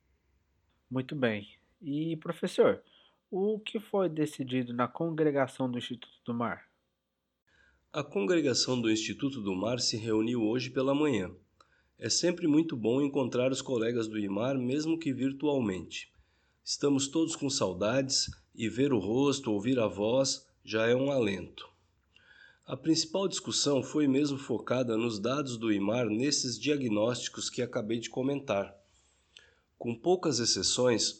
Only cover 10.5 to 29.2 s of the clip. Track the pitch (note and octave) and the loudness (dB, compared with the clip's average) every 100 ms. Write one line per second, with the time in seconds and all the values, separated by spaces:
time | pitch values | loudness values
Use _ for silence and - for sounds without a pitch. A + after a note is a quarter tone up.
10.5 | B2 B2 C3+ C3 C#3+ D3+ A2 F2+ - _ | 0 -2 -2 0 2 2 0 -2 -10 _
11.5 | _ _ _ _ - A2+ - E3+ F3 E3 | _ _ _ _ -8 -4 0 0 0 2
12.5 | D3 E3 C3+ G#2+ C3 C#3+ C#3 C3 B2 C3 | 4 2 0 2 2 2 0 0 2 0
13.5 | C3 - B2 A#2 A#2+ A2 G#2+ G2 G2 B2 | 0 -2 0 0 0 -2 -2 -2 0 0
14.5 | C3+ B2 D3 D#3 E3 C#3+ A#2 C3+ C#3 D3+ | 0 0 -2 0 -2 -2 -2 -2 -2 0
15.5 | C#3 G#2+ F2+ D#2+ - - _ _ _ _ | 0 0 -2 -6 -12 -14 _ _ _ _
16.5 | _ - - C#3+ C3+ C#3 D#3+ D#3+ - C#3 | _ -10 -2 2 2 0 0 0 -2 -2
17.5 | - G2+ F2+ G2+ C3 C3+ - - - _ | 0 0 0 0 2 2 0 -2 -8 _
18.5 | - A2+ A2+ C#3 A#2 F#2+ A#2+ C#3+ C#3 A#2+ | -6 -4 2 2 2 2 2 2 0 0
19.5 | G#2 A2+ B2+ G#2+ F#2 G#2+ B2+ C3+ - - | 0 2 2 2 2 2 2 2 -2 -10
20.5 | _ G2 A2 A2+ B2+ C#3 C#3 G#2 F#2+ E2+ | _ -4 0 2 2 2 2 0 -2 -8
21.5 | - - _ _ _ _ _ _ - - | -14 -20 _ _ _ _ _ _ -20 -20
22.5 | _ - C3+ D#3 D#3+ - F#3+ G3 - - | _ -10 -4 0 2 0 -2 -2 -4 -4
23.5 | - C#3+ C#3 - D3+ C#3+ C3+ D3 C3+ - | 0 2 2 0 2 4 4 2 -2 -4
24.5 | A2 - B2 B2 A2 A#2+ G#2+ G#2+ C#3+ C3+ | -4 -2 -2 0 0 0 -2 -2 -2 -4
25.5 | A#2 A2+ G2+ G2+ A#2+ A2+ G#2+ C#3 C#3+ B2+ | -4 0 0 2 0 0 0 0 0 -2
26.5 | A2 C3 D3 B2+ G#2 A2+ B2 - - - | -4 -2 0 0 0 0 0 -6 -8 -8
27.5 | - A#2+ B2+ G#2+ A#2+ A2+ - C3 C#3+ C#3 | -4 -4 -4 -4 -4 -4 -4 -2 -2 -2
28.5 | G2+ F#2 - _ _ _ _ | -2 -2 -8 _ _ _ _